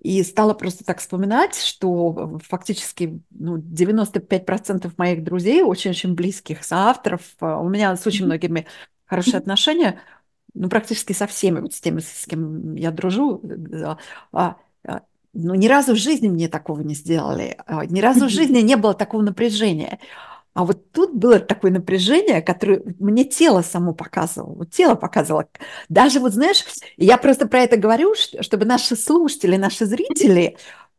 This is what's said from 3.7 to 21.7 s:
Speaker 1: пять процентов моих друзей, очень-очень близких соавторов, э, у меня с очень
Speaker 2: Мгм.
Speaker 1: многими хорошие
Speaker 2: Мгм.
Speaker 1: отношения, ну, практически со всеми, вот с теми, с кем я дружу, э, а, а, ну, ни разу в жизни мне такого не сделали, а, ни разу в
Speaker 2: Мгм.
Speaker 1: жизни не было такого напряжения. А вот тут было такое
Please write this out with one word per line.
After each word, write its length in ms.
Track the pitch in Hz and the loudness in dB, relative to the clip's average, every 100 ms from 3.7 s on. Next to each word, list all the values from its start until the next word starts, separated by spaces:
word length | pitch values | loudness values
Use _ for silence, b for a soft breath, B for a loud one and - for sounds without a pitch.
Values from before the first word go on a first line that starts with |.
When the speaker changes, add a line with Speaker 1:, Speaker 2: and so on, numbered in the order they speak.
| 160 180 220 208 185 | -2 0 0 -2 -4
Speaker 1:
пять 260 | - 185 185 | -4 -4 -2
процентов 520 | 185 - 190 175 - | -6 -4 -6 -6 -4
моих 260 | 180 165 | -2 -2
друзей, 380 | 165 180 185 320 | -4 -4 0 2
очень-очень 520 | 294 - 190 175 185 | 2 0 -4 -4 -4
близких 500 | 170 180 196 - 160 | -2 -4 -6 -12 -12
соавторов, 580 | - 170 214 254 202 180 - _ | -6 0 0 0 -4 -6 -10 _
э, 60 | 165 156 | -6 -4
у 120 | 170 | -4
меня 280 | 202 202 180 | 0 0 -2
с 100 | 214 | -4
очень 180 | 202 185 | -2 -2
Speaker 2:
Мгм. 40 | |
Speaker 1:
многими 360 | 160 175 165 160 B B _ _ | -2 -2 -4 -6 B B _ _
хорошие 280 | 180 196 | -2 0
Speaker 2:
Мгм. 80 | 196 | -2
Speaker 1:
отношения, 580 | 190 202 302 330 233 - b b _ _ _ | -2 -2 0 2 0 -2 b b _ _ _
ну, 140 | - 180 | -8 -2
практически 420 | 208 208 220 - | -2 -2 -6 -6
со 120 | 190 202 | -6 -6
всеми, 340 | - 190 160 | -2 -2 -2
вот 140 | - | -6
с 60 | - | -8
теми, 200 | 170 160 | -6 -6
с 260 | 165 - - | -8 -14 -10
кем 480 | 160 156 156 160 156 | -8 -8 -8 -10 -6
я 140 | 165 | -6
дружу, 500 | 160 185 202 285 - | -4 -4 -2 -2 -4
э, 520 | 220 - 156 160 156 160 B B B | -10 -14 -12 -10 -10 -10 B B B
а, 240 | - 175 - _ _ - | -4 -4 -4 _ _ -14
а, 160 | - - _ _ | -14 -14 _ _
ну, 200 | - 165 | -8 -4
ни 140 | 190 220 | 2 4
разу 260 | 285 277 | 4 2
в 40 | 220 | 0
жизни 300 | 240 285 214 | 0 0 0
мне 200 | 165 165 | 0 -4
такого 320 | 156 - 151 | -6 -8 -8
не 120 | 147 | -8
сделали, 640 | 147 165 165 147 - - - - | -8 -2 -2 -2 -6 -8 -12 -10
а, 200 | 156 170 | -8 -4
ни 140 | 185 | 0
разу 200 | 226 254 | 4 4
в 20 | |
Speaker 2:
Мгм. 60 | 269 | 4
Speaker 1:
жизни 300 | 202 285 247 | 2 4 4
не 160 | 220 254 | 4 4
было 180 | 208 | 2
такого 280 | 190 202 220 | 0 -2 -2
напряжения. 760 | 208 185 233 208 220 156 - - B B B B _ | -2 0 -2 0 0 -2 -6 -12 B B B B _
А 100 | - | -4
вот 280 | 180 - _ | -2 -2 _
тут 220 | 320 370 | -2 0
было 240 | 247 233 220 | 2 6 6
такое 300 | - - 190 | 4 0 2